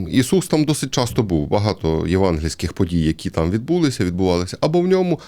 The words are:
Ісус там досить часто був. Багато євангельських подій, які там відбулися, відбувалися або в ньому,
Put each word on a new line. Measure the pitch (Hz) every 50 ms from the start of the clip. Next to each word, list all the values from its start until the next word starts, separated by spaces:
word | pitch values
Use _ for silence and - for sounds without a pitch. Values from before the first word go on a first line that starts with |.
| 92 78
Ісус | 82 123 123 - - 190 165 -
там | - 156 151
досить | 147 151 - - 135
часто | - 139 123 117 - - 113
був. | 98 87 78 73 69
Багато | 95 104 104 110 95 - - 80 80 80 82
євангельських | 82 87 92 98 92 82 78 80 78 - - - 87 -
подій, | - 101 82 87 85 78
які | 78 80 - - -
там | - - 80 85
відбулися, | 95 110 120 135 170 180 165 143 123 - 98
відбувалися | 90 87 90 95 92 87 87 90 92 - -
або | - 151 160 175
в | 175
ньому, | 185 190 185 185 180 165 - -